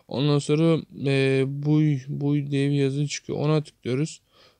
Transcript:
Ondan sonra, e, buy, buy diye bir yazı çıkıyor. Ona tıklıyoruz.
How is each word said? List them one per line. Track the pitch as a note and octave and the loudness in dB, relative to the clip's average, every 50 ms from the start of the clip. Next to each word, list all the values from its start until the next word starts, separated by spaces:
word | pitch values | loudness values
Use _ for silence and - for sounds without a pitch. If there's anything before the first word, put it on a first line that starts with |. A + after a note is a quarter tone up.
| _ - | _ -10
Ondan | - A2+ C#3 D3 D3 D3 | -4 -2 0 2 2 0
sonra, | C#3+ - D3 D3+ D#3+ E3 E3 D3+ - - - - - | 2 0 0 2 4 4 2 2 0 -6 -10 -6 -2
e, | C#3 C#3 C3+ C3+ C3+ C3+ C3+ C3 | 0 2 2 2 2 2 2 0
buy, | C3+ C#3 C#3+ C#3+ D3 D3+ D3+ D#3 D3+ D3 C3 B2+ C#3 | 0 -2 -4 0 2 2 4 4 2 2 0 -4 -8
buy | C#3+ C#3 C#3+ C#3+ D3 D3 C#3+ C#3+ | -8 -4 -2 0 0 -2 -2 -2
diye | C#3+ C#3 C#3 C#3+ | -2 0 0 0
bir | C#3+ | 2
yazı | C#3+ C#3 C3+ C3+ C#3+ D3 C#3+ | 2 0 0 0 -2 -4 -4
çıkıyor. | - - - - - - | -4 -8 -8 -8 -6 -2
Ona | C#3 D3 D#3 D#3 D3+ | 0 0 0 0 0
tıklıyoruz. | - - _ _ A#2+ B2+ C3 D3+ D#3+ - - _ _ _ _ _ _ _ _ | -4 -10 _ _ -4 -2 -2 -2 -4 -6 -12 _ _ _ _ _ _ _ _